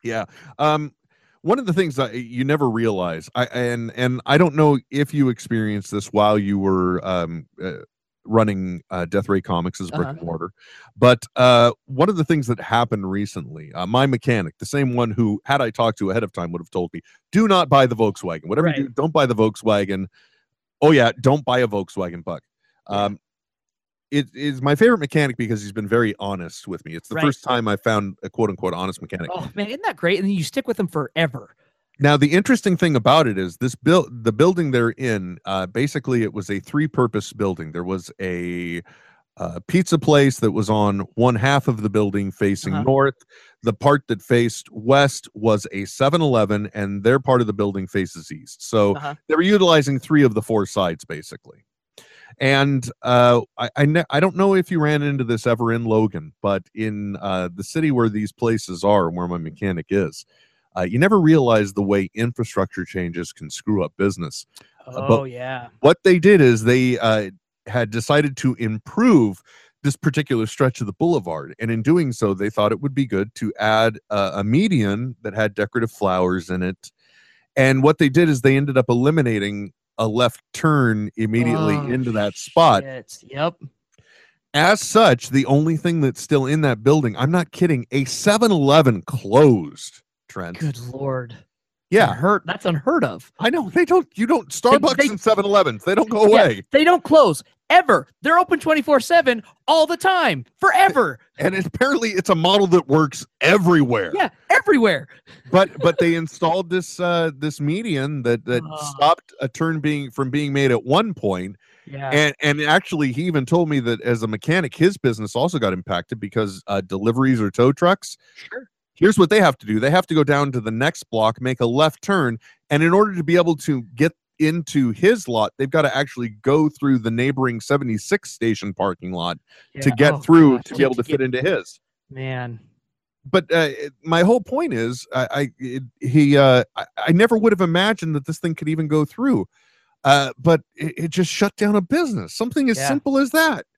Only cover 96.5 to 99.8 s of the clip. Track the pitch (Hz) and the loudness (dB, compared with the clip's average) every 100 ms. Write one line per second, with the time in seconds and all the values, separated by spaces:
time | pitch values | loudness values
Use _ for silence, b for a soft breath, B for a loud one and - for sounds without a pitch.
96.5 | 104 - 277 320 359 - 311 240 147 - | 2 0 2 4 2 4 6 6 2 -8
97.5 | _ _ 330 359 180 139 _ 294 339 359 | _ _ 4 6 2 0 _ 2 2 2
98.5 | 339 330 311 262 277 - 339 262 233 b | 0 0 0 2 0 4 2 2 -2 b
99.5 | b - 320 | b 0 2